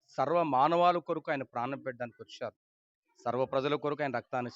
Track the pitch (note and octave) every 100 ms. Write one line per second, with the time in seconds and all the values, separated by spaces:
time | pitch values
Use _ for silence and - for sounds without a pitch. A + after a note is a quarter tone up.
0 | _ - C3+ E3+ E3 B2+ D3 E3+ F3 F3
1 | D#3+ E3 D3+ D3 C3 B2 A#2+ C#3 C3+ B2
2 | B2 - A2 - A#2 - _ _ _ _
3 | _ _ A#2+ A#2+ C3 C3+ C3+ D3 D3 C#3+
4 | C#3+ A#2+ - C3 B2